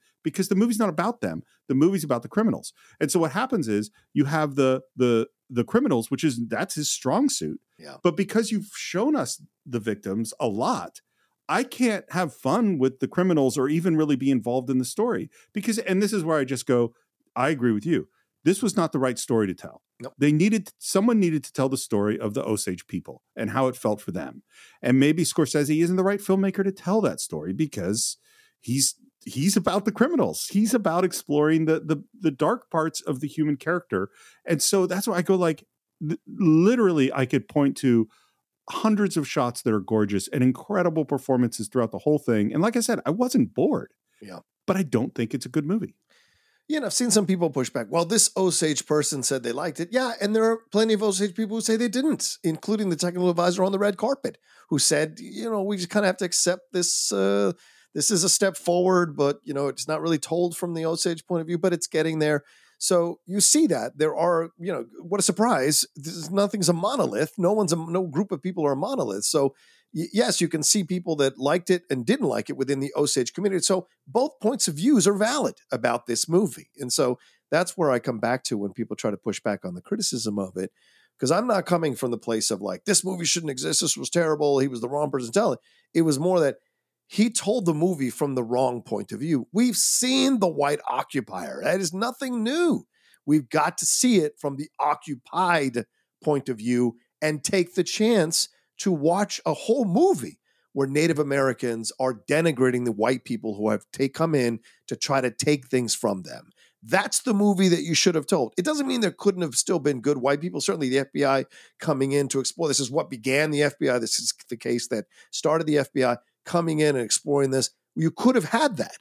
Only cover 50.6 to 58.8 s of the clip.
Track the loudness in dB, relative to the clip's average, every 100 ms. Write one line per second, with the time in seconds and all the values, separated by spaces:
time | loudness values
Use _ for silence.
50.6 | _ 2 2 2 0 0 -2 -2 -4 -2
51.6 | 0 0 0 0 0 0 -4 -4 -4 -2
52.6 | -2 0 0 0 -2 0 0 2 2 2
53.6 | 0 2 0 0 -2 -2 -6 -10 _ _
54.6 | -2 0 2 2 0 -6 -12 -8 -4 -2
55.6 | -2 -4 -2 2 2 0 -2 0 0 0
56.6 | _ -2 -2 -2 -2 0 2 2 0 -2
57.6 | _ _ _ -4 0 2 2 2 2 0
58.6 | 0 2